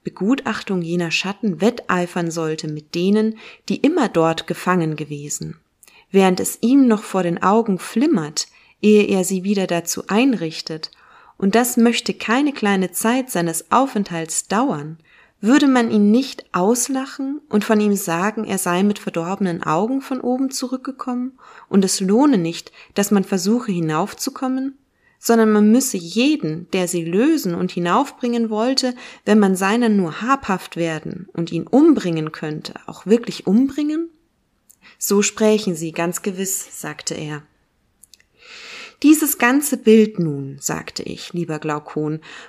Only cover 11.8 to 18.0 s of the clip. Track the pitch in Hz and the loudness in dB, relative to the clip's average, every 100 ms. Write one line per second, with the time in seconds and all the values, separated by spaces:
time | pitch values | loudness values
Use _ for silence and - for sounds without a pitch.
11.8 | 233 226 233 190 - 240 294 277 208 196 | 4 2 -4 -4 -2 0 0 0 0 2
12.8 | 185 - 220 254 262 180 170 160 - 226 | 0 -2 -2 -2 -2 -2 -2 -4 0 0
13.8 | 269 214 202 170 165 - - 196 277 156 | 2 -2 -4 -6 -6 -6 -2 -2 0 -4
14.8 | 147 160 _ _ _ _ 202 285 285 254 | -8 -14 _ _ _ _ 2 4 6 4
15.8 | 233 220 208 226 269 - - 180 185 247 | 2 4 4 4 2 -8 -6 0 2 2
16.8 | - 262 269 - 269 294 - 214 202 214 | -2 -4 -6 -8 -6 -8 -2 -2 2 2
17.8 | 208 196 | 2 0